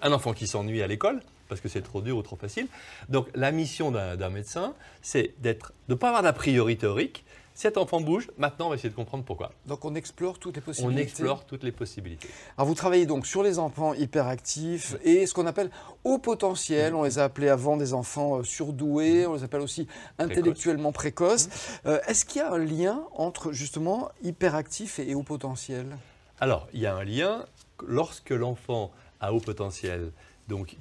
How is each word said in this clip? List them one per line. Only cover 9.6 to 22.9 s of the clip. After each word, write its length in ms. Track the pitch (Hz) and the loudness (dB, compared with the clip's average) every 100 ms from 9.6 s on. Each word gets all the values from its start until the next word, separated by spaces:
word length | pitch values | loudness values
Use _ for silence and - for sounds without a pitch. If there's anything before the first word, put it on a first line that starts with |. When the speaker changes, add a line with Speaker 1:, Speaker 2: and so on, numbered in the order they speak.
| - | -10
Speaker 2:
Donc 200 | 143 156 | -8 -6
on 100 | 151 | -6
explore 440 | - - 180 180 | -8 -6 -6 -6
toutes 180 | 185 147 | -10 -10
les 40 | |
possibilités. 380 | 139 139 123 131 | -8 -4 0 0
Speaker 1:
On 20 | |
explore 440 | 143 - 131 139 - | 0 -2 -2 -2 -6
toutes 180 | 135 | -8
les 80 | 123 | -8
possibilités. 560 | - - - 92 82 - - - - | -6 -8 -8 -12 -12 -14 -16 -16 -2
Speaker 2:
Alors 100 | 139 | 0
vous 80 | 165 | 2
travaillez 300 | 185 180 165 | 4 6 6
donc 200 | 143 127 | 2 0
sur 180 | 190 | 2
les 160 | 202 175 | 2 2
enfants 340 | 160 135 156 | -2 0 -2
hyperactifs 1040 | 135 143 160 127 127 - 151 160 170 - 135 165 | 0 0 2 2 0 -6 -6 -4 -4 -4 0 6
Speaker 1:
Oui. 60 | |
Speaker 2:
et 140 | 175 185 | 8 6
ce 80 | |
qu'on 120 | - 170 | 2 0
appelle 240 | 156 185 - - - | 0 -2 -4 -20 -6
haut 140 | 254 262 | 0 2
potentiel. 760 | 240 220 196 185 - 151 156 | 2 2 2 0 0 2 4
Speaker 1:
Oui. 60 | 160 | 2
Speaker 2:
On 40 | |
les 140 | 147 131 | 2 4
a 60 | |
appelés 240 | 139 135 143 | 2 4 4
avant 300 | 135 135 151 | 6 4 2
des 160 | 139 | 2
enfants, 460 | 127 120 - 143 135 | -2 -2 -2 0 0
euh, 40 | |
surdoués, 760 | 123 - 151 135 147 147 156 170 | -2 -4 -6 -2 0 2 6 6
Speaker 1:
Oui. 60 | 175 | 4
Speaker 2:
on 80 | 151 | 0
les 100 | 127 | -2
appelle 160 | 147 | -4
aussi 240 | 143 - 131 | -4 -6 -8
Speaker 1:
Précoces. 300 | - - - | -10 -18 -2
Speaker 2:
intellectuellement 720 | 165 180 170 160 175 151 151 | 0 4 4 2 0 2 0
précoces. 540 | 143 151 - 175 233 - | -2 -4 2 4 4 2
Speaker 1:
Oui. 460 | - - - 139 | -2 -10 -6 0
Speaker 2:
Euh, 80 | 151 - | 2 2
est-ce 180 | 220 - | 0 0
qu'il 160 | 285 | -2
y 20 | |
a 80 | 311 | 0
un 60 | 175 | 0
lien 460 | 160 156 180 | 0 2 0